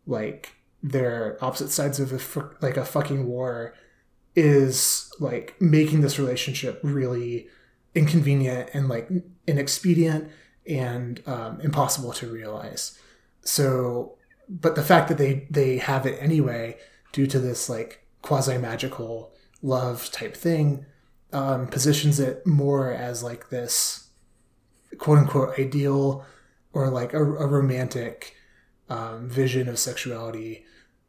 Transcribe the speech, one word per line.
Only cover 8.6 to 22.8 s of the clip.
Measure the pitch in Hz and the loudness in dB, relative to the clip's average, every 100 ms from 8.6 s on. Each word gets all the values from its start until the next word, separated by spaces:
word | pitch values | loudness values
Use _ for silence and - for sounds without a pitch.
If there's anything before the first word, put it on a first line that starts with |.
| 123 | -4
and, | 143 131 | -2 -2
like, | 117 113 180 - - - | -2 -2 -4 -4 -8 -2
inexpedient | 143 139 - 180 165 160 151 156 - _ _ - | 0 0 0 4 4 4 2 -4 -14 _ _ -6
and, | 139 123 123 123 123 - | -4 -4 -4 -6 -8 -8
um, | 120 113 - | -8 -8 -6
impossible | 151 147 127 - 120 | -2 2 2 0 -6
to | - 117 | -8 -8
realize. | 113 107 107 - - - - - _ _ _ | -10 -10 -10 -10 -10 -10 -12 -20 _ _ _
So, | - - 135 127 123 120 127 - _ _ - | -2 2 2 2 0 -2 -6 -12 _ _ -14
but | 180 165 | -2 0
the | 147 | 2
fact | 139 170 - | 6 6 6
that | 147 | 2
they, | 139 135 - | 2 0 -2
they | 147 131 127 | 0 2 0
have | - 135 | 0 0
it | 131 - | -2 -2
anyway | 147 156 127 117 113 - - _ _ | 2 2 2 0 -8 -12 -20 _ _
due | 143 135 | -2 0
to | 135 | 0
this, | 123 117 - | -2 -4 -4
like, | 113 113 - _ _ | -6 -8 -14 _ _
quasi-magical | - 139 131 127 117 117 131 - 113 113 - _ _ _ | -2 0 0 -2 -4 -6 -6 -8 -10 -10 -12 _ _ _
love | 135 127 127 117 - | -2 0 -2 -4 -8
type | - 107 - | -8 -10 -4
thing, | 170 160 147 139 - _ _ _ _ | 0 4 4 2 -4 _ _ _ _
um, | 139 135 127 127 | -4 0 -2 -2
positions | 127 143 147 147 143 | 0 2 4 4 4
it | 127 - 185 | 2 0 2
more | 147 139 139 | 4 4 2